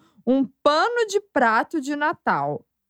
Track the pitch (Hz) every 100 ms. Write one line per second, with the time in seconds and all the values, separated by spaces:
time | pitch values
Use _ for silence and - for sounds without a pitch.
0 | _ _ - 269 269 _ 294 311 415 480
1 | 440 392 - 285 233 220 - 330 269 294
2 | 294 - - 165 143 147 - _